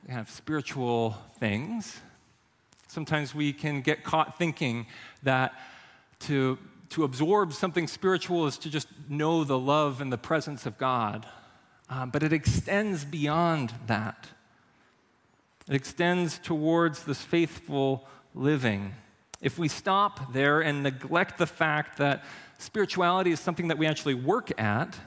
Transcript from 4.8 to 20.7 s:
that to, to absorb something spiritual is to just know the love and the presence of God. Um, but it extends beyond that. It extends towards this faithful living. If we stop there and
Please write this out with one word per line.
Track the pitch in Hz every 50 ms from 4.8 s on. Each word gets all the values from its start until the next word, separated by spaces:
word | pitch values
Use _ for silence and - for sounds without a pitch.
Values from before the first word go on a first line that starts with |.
| 117 113 - - - - - - -
that | 135 131 131 131 127 - - - - - - - - - - _ _ _ _
to, | - - 151 139 131 131 131 131 - - - - - -
to | - 156 160
absorb | 139 131 123 151 156 202 208 202 170
something | 143 - - 190 151 180 165 147
spiritual | - - - 190 185 170 - - 180 175 160 147
is | 127 -
to | - 160
just | 143 156 135 - - - 151 -
know | 143 147 151 160 165 165 156
the | 139 139 131
love | 127 135 143 151 151 143 135 127
and | 143 135 127
the | 113
presence | - - 165 156 - - 147 127 -
of | 127 107 -
God. | 131 131 127 127 117 104 104 110 117 - - - - - - - _ _ _ _ _ _
Um, | 135 131 127 127
but | 120 147 147
it | 156
extends | 156 160 143 - - - - - 185 202 214 214 196 165 143
beyond | 143 147 165 147 147 151 165 175 170 165 156 135 113 113 117 - 113
that. | 117 101 110 107 - - - - - _ _ _ _ _ _ _ _ _ _ _ _ _ _ _ _ _ _ _ _ _ _ _ _ _ - -
It | 139
extends | 139 131 - - - 180 175 180 180 180 165 - -
towards | - - 170 156 151 156 165 170 170 165 151 - -
this | - 143 -
faithful | - - - 170 170 156 - - - - 143 139 135 135 135 131 - - - - - _ _
living. | - 131 139 151 143 127 120 104 98 101 98 95 - - - _ _ _ _ - -
If | - 131 - -
we | 170 151
stop | - - - 202 190 196 202 208 202 - 135 131 123
there | 131 139 143 147 151
and | 160 156